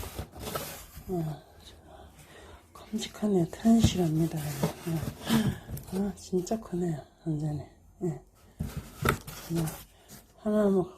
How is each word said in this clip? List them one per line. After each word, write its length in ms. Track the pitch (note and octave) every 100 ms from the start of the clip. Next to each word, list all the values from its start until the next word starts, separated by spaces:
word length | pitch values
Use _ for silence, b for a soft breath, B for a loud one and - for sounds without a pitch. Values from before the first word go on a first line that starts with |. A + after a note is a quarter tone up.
| - - - - - - - - - - E3+
어, 320 | F3+ D#3 D3 - - - - - B B B B B B B B
끔찍하네요. 760 | - - G#3+ - - G#3+ F#3+ E3
트랜실합니다. 880 | - A3+ A3+ A3 F3+ E3+ D#3 D#3+ D#3+
네. 560 | D3 C#3 D#3+ - E3+ E3 - - B A3+ G3+ F#3+ B B - F#3
아, 180 | G3+ -
진짜 440 | - F#3 F3 A3
크네요. 380 | - F3 F3+ D3+ - _ E3
완전히. 360 | D3+ D#3 D3 C3 - - -
네. 240 | F#3 C#3+ - b b b - - - - - - - - -
그냥 180 | E3 D#3+ - - B B B B -
하나 260 | G#3+ G#3 G#3
한번 260 | F#3+ F3